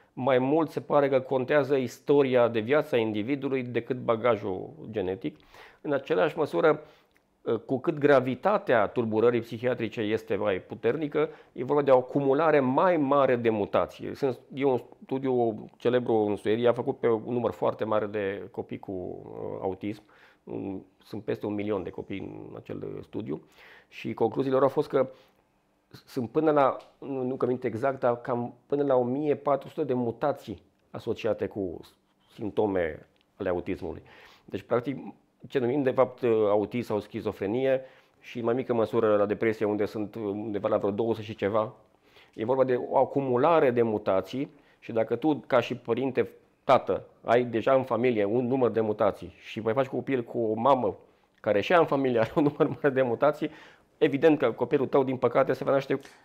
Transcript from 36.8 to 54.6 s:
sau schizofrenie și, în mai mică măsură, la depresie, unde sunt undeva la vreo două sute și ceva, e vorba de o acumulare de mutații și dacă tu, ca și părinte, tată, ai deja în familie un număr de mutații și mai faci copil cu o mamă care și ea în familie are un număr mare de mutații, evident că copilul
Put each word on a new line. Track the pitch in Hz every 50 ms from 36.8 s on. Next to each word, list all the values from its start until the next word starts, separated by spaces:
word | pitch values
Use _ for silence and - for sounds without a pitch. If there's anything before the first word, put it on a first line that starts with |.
| 113
sau | - 110 104
schizofrenie | 101 - - 110 95 104 95 - 101 95 113 127 135 135 131 131 131 - - - _ _ _ _
și, | - - - 123
în | 113
mai | 117 117
mică | 131 123 - 120
măsură, | 113 110 107 - 117 110 107 107
la | 101 101
depresie, | 104 104 95 117 113 107 - 110
unde | 104 107 104 104
sunt | 95 - 110 104 98 -
undeva | 113 107 101 101 104 110 113 101 98 110 107
la | 110
vreo | 104 104 101
două | 104 104 113 117 110
sute | 110 104
și | 110 110
ceva, | - 104 98 110 107 110 110 - - _ _ _ _ _ _ _ - - _ _
e | - 110
vorba | 117 131 135 131
de | 127 123 120 - -
o | -
acumulare | 139 127 - - 143 139 131 120 120 143 165 170 160 - 127
de | 120 120
mutații | 117 113 107 104 - 104 95 95 92 - - 131 147 - - _ _ _ _ _
și | - -
dacă | 117 110 113 - 120
tu, | 117 - 156 147 120 -
ca | - 135 120
și | 117 - 123
părinte, | 123 - - 113 123 135 131 123 123 110 - - - _ _ _ _ _
tată, | - 131 117 - - 90 - - - _ _ -
ai | - 113 123 127
deja | 120 113 113 104 139 135
în | 131
familie | 127 - 120 110 120 127 120 107 101
un | 98 113 127 127
număr | 117 135 135 123 113
de | 104 113
mutații | 110 107 104 - 110 98 - - 90 87 - -
și | - - - 117
mai | 110 113
faci | 110 135 131
copil | 127 139 123 117 - 135 123 117
cu | - - 120
o | 113 107 110
mamă | 113 117 135 139 127 117 95 - - - _ _ _ _ _ _ _
care | - 110 104 101
și | 98 -
ea | 185 170
în | 156
familie | 151 147 139 135 131 120 113
are | 110 - -
un | 170
număr | 147 143 147 - 156 135
mare | 135 - - 143
de | 127 131
mutații, | 131 120 113 - 143 147 147 - 156 151 - - - - - _ _ _ _ -
evident | 156 147 135 135 160 165 151 143
că | 139 117
copilul | 143 -